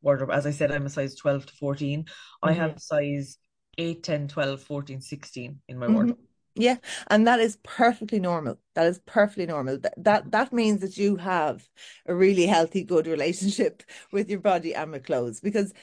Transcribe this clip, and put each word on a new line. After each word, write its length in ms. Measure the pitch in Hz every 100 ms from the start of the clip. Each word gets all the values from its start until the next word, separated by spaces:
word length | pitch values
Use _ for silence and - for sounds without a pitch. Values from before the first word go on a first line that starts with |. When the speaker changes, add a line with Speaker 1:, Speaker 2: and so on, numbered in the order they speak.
Speaker 1:
wardrobe. 300 | 139 139 135
As 140 | 143 147
I 60 |
said, 200 | 147 147
I'm 140 | 143 139
a 40 |
size 260 | 143 139 139
twelve 300 | 147 139 -
to 80 |
fourteen. 520 | - 143 139 143 147 160 - - _
I 120 | 165
have 180 | 170 160
Speaker 2:
Mm-hmm. 60 | 156
Speaker 1:
size 580 | - 151 143 143 139 - _ _ _ -
eight, 260 | 170 165
ten, 240 | - 151 143
twelve, 340 | 156 139 135
fourteen, 400 | - 143 139 131
sixteen 580 | 131 143 - 127 123 143 -
in 100 | 127
my 100 | 123
Speaker 2:
Mm-hmm. 60 | 220
Speaker 1:
wardrobe. 240 | 233 240 _ _ _ -
Speaker 2:
Yeah, 220 | 240 247 - - -
and 200 | 214 233
that 120 | 247
is 180 | 226 -
perfectly 560 | - - 233 - 214 214
normal. 400 | 180 170 139 - _ -
That 100 | 165
is 140 | 180 -
perfectly 400 | 233 208 202 170
normal. 320 | 151 131 135
Th-, 140 | - -
that, 320 | 190 208 -
that 220 | 214 -
means 280 | 240 220 202
that 160 | 190 190
you 180 | 202 190
have 520 | 185 180 151 143 - _ - - -
a 80 |
really 320 | 175 190 190 175
healthy, 380 | 175 165 190
good 240 | 170 175 160
relationship 760 | 156 147 180 190 - 170 - - -
<laughs> 140 | -
with 180 | 196 202
your 100 | 202
body 360 | 202 175 160 -
and 160 | 156
with 120 | 143
clothes, 360 | 131 139 120 110
because 340 | 202 208 202 -